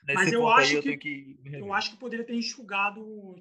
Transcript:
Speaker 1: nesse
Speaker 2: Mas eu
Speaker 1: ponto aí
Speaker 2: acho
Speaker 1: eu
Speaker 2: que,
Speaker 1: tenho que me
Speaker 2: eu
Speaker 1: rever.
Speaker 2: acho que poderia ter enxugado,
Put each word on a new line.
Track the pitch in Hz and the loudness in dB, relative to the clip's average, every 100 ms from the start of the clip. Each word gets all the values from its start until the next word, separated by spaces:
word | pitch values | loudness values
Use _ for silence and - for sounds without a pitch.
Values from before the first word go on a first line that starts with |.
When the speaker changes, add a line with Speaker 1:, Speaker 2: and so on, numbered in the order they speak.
Speaker 1:
nesse | - 147 | -4 2
Speaker 2:
Mas | 190 | 4
eu | 233 | 4
Speaker 1:
ponto | 233 | 6
aí | 233 | 6
Speaker 2:
acho | 143 147 | 6 4
Speaker 1:
eu | |
Speaker 2:
que, | 143 | 0
Speaker 1:
tenho | 147 | -4
que | 151 139 135 139 | -6 -10 -12 -20
me | 135 | -14
Speaker 2:
eu | |
Speaker 1:
rever. | 143 202 | -12 -4
Speaker 2:
acho | 196 214 | -2 -2
que | - | -8
poderia | 254 226 233 | -8 -8 -4
ter | |
enxugado, | 233 226 - 214 202 202 202 214 214 196 175 | -4 -4 -8 -8 -4 -4 -4 -14 -14 -16 -18